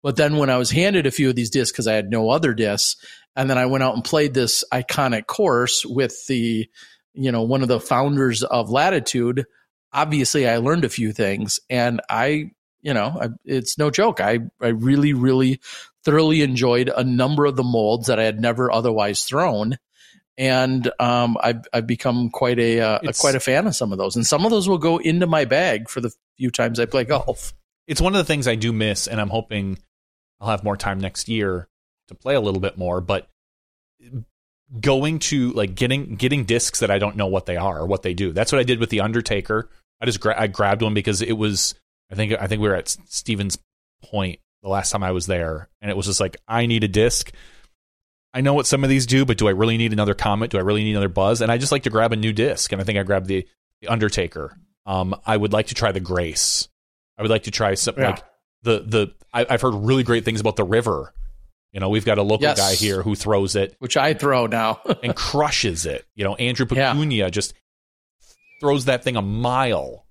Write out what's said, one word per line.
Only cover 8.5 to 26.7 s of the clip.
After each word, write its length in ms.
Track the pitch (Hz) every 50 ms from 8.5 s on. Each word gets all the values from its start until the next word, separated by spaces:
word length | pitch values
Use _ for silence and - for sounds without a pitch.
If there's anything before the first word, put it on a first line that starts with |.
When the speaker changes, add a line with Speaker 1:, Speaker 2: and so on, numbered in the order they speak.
| 127 120 113 101
Speaker 1:
Latitude, 760 | 117 135 156 185 196 151 113 - - 127 120 120 123 135 127 _ _ _ _ _ _ _ _ _ -
obviously 540 | 139 156 156 151 147 127 - - 147 131
I 100 | 120 117
learned 260 | 117 117 135 160 175 156
a 60 | 110
few 220 | - - 113 107
things, 480 | 107 - 107 98 98 104 107 101 - - _ _
and 320 | 127 123 120 120 120 113 - -
I, 400 | 107 113 120 143 151 151 156 180 _ _ _ _ _ _
you 140 | _ 147 131
know, 200 | 110 104 123 165 -
I, 60 | - 117 120 - _
it's 320 | - 135 131 113 - -
no 140 | - 151 147
joke. 280 | 127 - 208 233 - -
I, 200 | 95 104 113 120 117 - _ _
I 100 | 123 117
really, 440 | 117 110 117 131 139 143 143 147 143
really 480 | 127 123 131 131 131 131 127 135 - - - - - - - _ _ _
thoroughly 380 | 160 147 156 160 156 160 160
enjoyed 480 | 147 135 127 117 127 123 120 123 127 -
a 140 | - 120 127
number 420 | 131 123 123 127 135 151 147 147
of 100 | 143 135
the 80 | 135 127
molds 440 | 123 120 113 107 107 113 117 113
that 120 | 127 120 107
I 40 | 110
had 180 | 110 107 107
never 300 | 113 117 117 117 123 -
otherwise 500 | - 113 117 123 110 110 101 104 101 - -
thrown. 540 | - 127 147 175 175 120 104 107 113 131 - _ _ _ _ - - _ _ _ _ _
And, 540 | - 131 131 127 127 131 131 131 131 120 123 - -
um, 380 | 120 120 120 123 120 117 117 - -
I've, 240 | 117 117 113 - - -
I've 120 | 120 113
become 460 | 117 120 - - 131 120 123 120 110
quite 260 | - - 135 123 123
a, 220 | 117 117 117 113 117
uh, 200 | 113 110 107 - -
a, 60 | 139
Speaker 2:
It's 100 | 104 -
Speaker 1:
quite 140 | - 143 131
a 40 | 131
fan 280 | - - 131 151 196
of 80 | 214 151
some 160 | - 127 104
of 80 | 98 92
those, 160 | 95 95 -
and 100 | 120 113
some 180 | - 151 147 185
of 40 | 226
those 180 | 226 208 180
will 120 | 196 190 165
go 180 | 147 165 165
into 300 | 170 - 160 160 175 180
my 180 | 170 160 156 143
bag 440 | 113 127 151 180 175 120 107 117 -
for 120 | - 131
the 80 | 120 117 - _ _ _ _
few 120 | _ 127 123
times 300 | - - 120 117